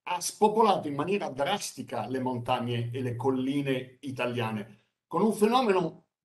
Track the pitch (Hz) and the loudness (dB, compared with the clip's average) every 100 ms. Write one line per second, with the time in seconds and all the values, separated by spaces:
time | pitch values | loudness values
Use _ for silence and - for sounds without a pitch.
0 | - 180 - - 214 214 220 180 147 139 | -6 -4 -4 2 4 6 4 4 0 -4
1 | 160 202 151 131 143 196 - - 117 120 | 0 -2 -2 -2 -2 -2 -4 -10 -8 -6
2 | 107 131 127 123 120 123 117 120 120 123 | -4 -2 -2 -2 0 -2 0 -2 -2 -4
3 | 123 120 135 131 131 143 139 127 123 - | -4 -2 0 2 0 0 0 -2 -4 -12
4 | 143 123 123 120 113 107 98 - _ _ | -10 -4 -2 -2 -2 -4 -8 -14 _ _
5 | - 160 214 202 214 247 240 185 165 - | -6 0 2 4 4 4 4 2 0 -4
6 | _ _ | _ _